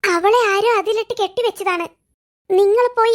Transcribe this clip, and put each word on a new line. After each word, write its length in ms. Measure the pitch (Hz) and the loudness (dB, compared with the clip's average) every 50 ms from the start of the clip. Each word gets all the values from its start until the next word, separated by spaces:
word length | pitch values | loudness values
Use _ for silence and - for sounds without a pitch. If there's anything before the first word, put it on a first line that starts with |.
| - 403 349 | -2 -2 -2
അവളെ 420 | 339 349 403 440 494 466 415 392 | 0 2 2 2 2 2 0 0
ആരോ 220 | 403 415 466 466 415 | 0 0 0 0 0
അതിലിട്ട് 440 | 330 415 440 440 440 _ 480 - | -2 -2 -4 -4 -4 _ -4 -4
കെട്ടിവെച്ചതാണ്. 640 | 403 370 - - 480 453 392 - 392 381 359 339 339 330 _ _ _ _ _ _ _ _ _ _ _ _ | -4 -4 -2 -2 -2 -2 -4 -4 -4 -4 -4 -4 -6 -10 _ _ _ _ _ _ _ _ _ _ _ _
നിങ്ങൾ 440 | 381 370 403 403 415 466 494 494 494 | 2 2 4 4 4 2 2 0 0
പോയി 180 | 466 453 453 466 | 0 0 0 0